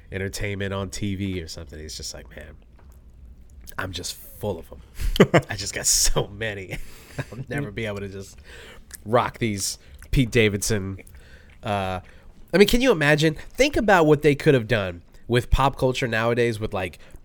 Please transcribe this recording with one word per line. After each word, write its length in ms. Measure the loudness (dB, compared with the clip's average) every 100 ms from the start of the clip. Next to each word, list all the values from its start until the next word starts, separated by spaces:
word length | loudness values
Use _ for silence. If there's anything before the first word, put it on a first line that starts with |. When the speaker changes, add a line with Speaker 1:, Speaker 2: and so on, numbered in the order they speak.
| -12
Speaker 1:
Entertainment 600 | -8 -8 -6 -8 -6 -4
on 160 | -4 -6
T 260 | -6 -6 -4
V 260 | -4 -6
or 60 | -8
something, 320 | -14 -14 -14
he's 180 | -14 -12
just 160 | -12
like, 160 | -14 -18 -18
"Man, 200 | -18 -20 -20 -20 -20 -20 -20 -20 -20 -20 -20 -20 -16 -12
I'm 140 | -10
just 240 | -10 -12 -12
full 440 | -16 -10 -6 -6
of 120 | -10
'em." 680 | -20 -20 -4 -2 4 4 4
Speaker 2:
<laughs> 60 | 0
Speaker 1:
"I 60 | -8
just 180 | -8
got 120 | -4 0
so 400 | 2 4 2 0
many. 500 | -6 -8 -8 -10 -10 -10 -14
<laughs> 320 | -16 -12 -10
I'll 120 | -12 -10
never 220 | -8 -8
be 140 | -6 -6
able 140 | -6
to 100 | -8
just 300 | -12 -14 -18 -20 -20 -20 -20 -20 -16 0
rock 340 | 2 2 -2
these 380 | -2 -2 -4 -8 -16 -20 -2
Pete 200 | 2 4
Davidson." 680 | 4 4 2 -2 -2 -2 -10 -14 -20 -20 -20 -20 -12
Uh, 360 | -4 -4 -2 -6 -10 -20 -20 -20 -2
I 40 | 4
mean, 100 | 6
can 140 | 6
you 100 | 4
imagine? 440 | 4 4 4 2 0 -12
Think 260 | 0 2 2
about 300 | 4 6 6
what 160 | 6
they 140 | 4 4
could 180 | 4
have 140 | 4 4
done 340 | -2 -2 -8 -16 -20 0
with 220 | 0 2
pop 280 | 2 2 2
culture 300 | -2 0 -2
nowadays 520 | 0 0 2 0 0
with, 140 | -6
like, 260 | -4 -6 -10 -20 -20